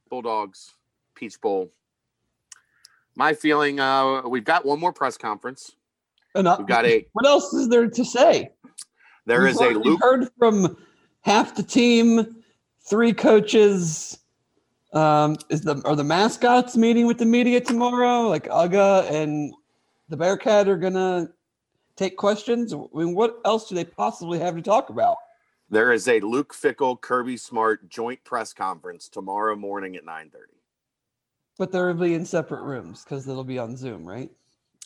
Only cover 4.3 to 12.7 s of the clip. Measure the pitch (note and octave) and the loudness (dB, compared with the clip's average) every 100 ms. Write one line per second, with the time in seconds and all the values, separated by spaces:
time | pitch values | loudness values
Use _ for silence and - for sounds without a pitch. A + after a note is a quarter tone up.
4.3 | B2+ A2 E3+ C#3 D3 F3 - C3+ - A2+ | -4 0 0 0 -2 -2 -2 -6 -6 -10
5.3 | G#2 B2 C3+ - _ _ _ _ _ _ | -8 -12 -14 -20 _ _ _ _ _ _
6.3 | G3 F3+ - G2 A#2+ A#2 A2+ - G#3+ C#4 | 0 2 2 2 2 4 2 0 0 4
7.3 | C#4+ - C4 B3+ A#3+ A#3 A#3 B3+ A#3+ D#4 | 4 2 -2 2 2 2 0 -2 4 4
8.3 | A#3+ - _ - - - _ _ _ - | 4 -2 _ -20 -20 -20 _ _ _ 0
9.3 | A#2+ C3 B2 B2 G#2+ A#2+ E3 B3 C4 A#3+ | 2 4 4 2 4 2 4 4 2 0
10.3 | - A#3 G#3 F3 - _ _ _ _ - | 0 2 4 0 -2 _ _ _ _ 0
11.3 | G#3 G#3+ - - - A#3+ A#3 A#3 A3+ A3 | 2 0 -4 -2 2 4 4 4 4 0
12.3 | - _ _ _ | -6 _ _ _